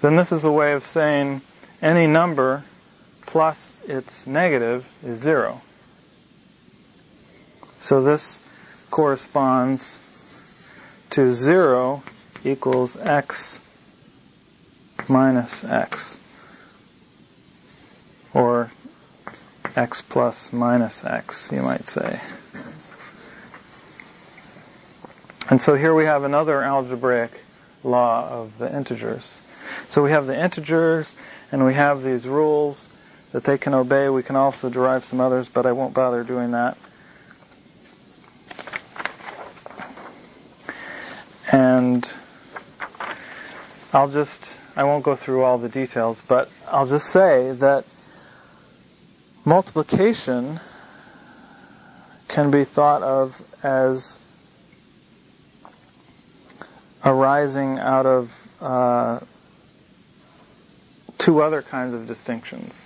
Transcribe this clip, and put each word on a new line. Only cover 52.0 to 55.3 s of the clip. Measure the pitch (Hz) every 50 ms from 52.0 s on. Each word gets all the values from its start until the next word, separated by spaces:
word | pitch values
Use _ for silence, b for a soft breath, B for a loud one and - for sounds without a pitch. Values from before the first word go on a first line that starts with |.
| B B B B B _
can | - - 147 143
be | 139 143 139
thought | 135 - - 147 147 147 143 92
of | 135 135 135 135 131 127 - - - - - -
as | 139 135 131 131 131 131 131 127 - - - - - - _ _ _ _ _ _ _ - _ _ _ _ _ _ _ - _ _ _